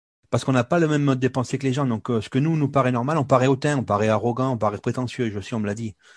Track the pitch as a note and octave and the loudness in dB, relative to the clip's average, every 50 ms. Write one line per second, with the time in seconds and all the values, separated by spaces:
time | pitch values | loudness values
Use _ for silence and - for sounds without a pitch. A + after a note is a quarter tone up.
0 | _ _ _ _ _ _ - A#2+ - - C3 B2+ A#2+ - F3 F3 E3 D3+ D3+ D3 | _ _ _ _ _ _ -4 -2 0 2 2 2 2 2 2 2 2 2 2 2
1 | D3 C#3+ C3+ B2+ C3 B2 - C3+ A#2+ - - B2 B2 C3+ B2+ C#3 C#3+ C3 A#2 G#2+ | 2 2 2 2 0 0 0 -2 -4 -2 -4 -4 -2 -2 0 0 0 -2 -2 -4
2 | - - A#2+ A2+ G2 - - C3 C#3+ D#3+ E3 D#3+ D3 C3+ C#3+ C#3+ B2+ B2+ B2 A#2+ | -2 -2 -2 -2 -2 -2 -2 0 0 2 2 0 0 2 2 2 2 2 0 0
3 | A#2+ C#3 D#3+ D#3+ C3+ - C#3 B2+ B2+ C3+ C#3 B2 - D3 C#3+ C3+ A2 F#2 G#2 G2+ | -2 0 0 -2 2 2 4 4 4 4 2 2 2 0 0 0 0 0 0 2
4 | G#2+ A2 A2 G#2+ A#2 A#2+ A#2 B2 C3 C3+ C3 A2+ G#2+ G#2 G#2 F#2+ - B2 A#2 - | 2 2 2 2 0 0 -2 0 -2 -2 0 0 0 -2 -2 -2 -4 -4 -4 -2
5 | B2+ A#2 - - B2+ A2 G2+ G#2 F#2+ - - A2+ G#2+ G2+ G2+ A2+ A#2 G#2+ - _ | -4 -6 -4 -4 -4 -4 -4 -6 -8 -6 -4 -4 -2 -2 -4 -4 -6 -8 -10 _
6 | _ - - | _ -20 -20